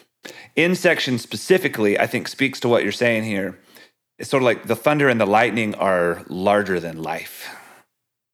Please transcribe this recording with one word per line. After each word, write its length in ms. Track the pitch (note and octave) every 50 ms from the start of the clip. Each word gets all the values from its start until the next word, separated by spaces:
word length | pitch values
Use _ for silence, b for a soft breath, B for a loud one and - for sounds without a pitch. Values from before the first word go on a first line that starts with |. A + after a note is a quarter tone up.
| _ _ _ _ - B B B B B B
in 180 | D#3+ D#3+ F3+ F3+
section 440 | F3 - F3 D3+ - - C3+ B2+ A#2
specifically, 800 | - - - G#2+ - - F#3 F3+ F#3 C#3 - A2+ G#2+ G2+ G2 -
I 80 | A2+
think, 200 | A2+ - A2 E2
speaks 320 | - - - C3+ B2+ C3 -
to 60 | - A#2+
what 120 | A#2+ A2 D2
you're 80 | G2+
saying 320 | G2 - B2 A#2+ A2+ A2 A2
here. 340 | A2 G#2 G2 G2 F#2+ F#2 - B B B B B B B B _ _ _
It's 120 | - - -
sort 120 | D3 C3+
of 40 | B2+
like 200 | A#2+ G#2+ - -
the 100 | G2+ A2+
thunder 320 | - - D3+ D3+ D3+ C#3+
and 140 | C3+ A#2+ A2+
the 60 | G#2+
lightning 480 | F#2+ G#2 A2 A#2+ A2+ G2+ A#2 A2 G#2+ -
are 480 | - F2 G2 F#2 F2+ F2 F2 E2+ F2 F2+
larger 520 | - D#2+ F#2 F#2+ G#2 G2+ G#2 G2+ F#2+ F#2 F2
than 240 | E2 E2+ E2 D#2+ D#2
life. 440 | D#2 D#2+ E2 - - - - - - B B B B B B B _ _ _ _ _ _ _ _ _